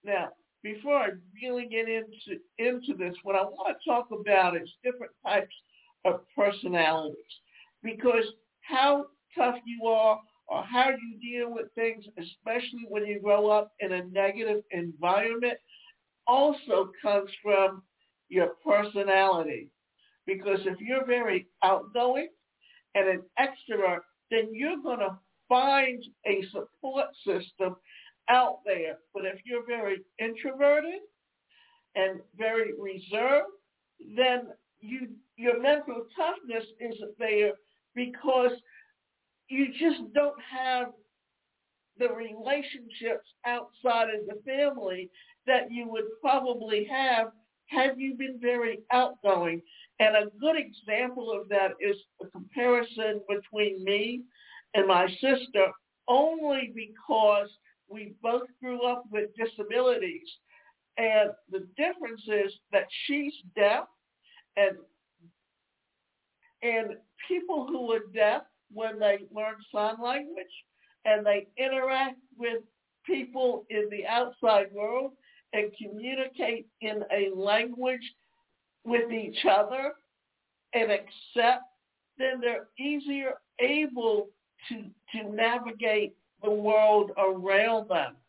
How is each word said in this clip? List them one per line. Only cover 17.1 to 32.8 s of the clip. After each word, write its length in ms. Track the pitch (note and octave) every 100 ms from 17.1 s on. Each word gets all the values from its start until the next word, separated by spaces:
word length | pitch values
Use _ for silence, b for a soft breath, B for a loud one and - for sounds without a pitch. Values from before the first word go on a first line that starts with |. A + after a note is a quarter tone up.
| G3+ G3 -
from 400 | G#3 G3 F#3+ F#3+ _ _ _ _ _
your 240 | F3+ E3+ - D#4
personality. 1040 | B3+ G#3 G#3 G3 F#3+ G3 F3 D#3 B2 - _ _ _ _ _ -
Because 340 | F#3+ G3+ F#3+ F#3+
if 140 | F3+
you're 260 | G#3+ C4 B3
very 420 | B3 A3+ F3+ - _
outgoing 680 | F#3+ F#3+ - A#3+ B3 C4+ E4 _ _ _ b b b G3+
and 120 | F#3+
an 160 | F#3 - -
extrovert, 600 | C4+ - - G#3 F#3 F3 - _ _
then 180 | A3+ A3
you're 280 | A3 D4 E4
gonna 360 | - A#3+ G3 F#3+ _ _ _
find 560 | B3 C4+ C#4 C4+ A#3+ - _ -
a 180 | G3 F#3+
support 560 | G3+ - _ C4+ C4+ - - G3+
system 500 | F#3 F3+ _ F#3 F3+ B B B B -
out 300 | B3 A#3+ - G#3
there. 340 | F3+ D#3+ - _
But 120 | G3 F#3+
if 140 | F#3+ A#3
you're 200 | A#3+ A#3
very 360 | A#3 G3+ F#3+ - -
introverted 840 | A3+ A3+ C#4 C4+ C#4+ D4 D#4+ F#4+ - _ _ _ _ b b b b -
and 260 | F#3+ F#3 - F#3+
very 340 | A3 A3+ A3
reserved, 680 | -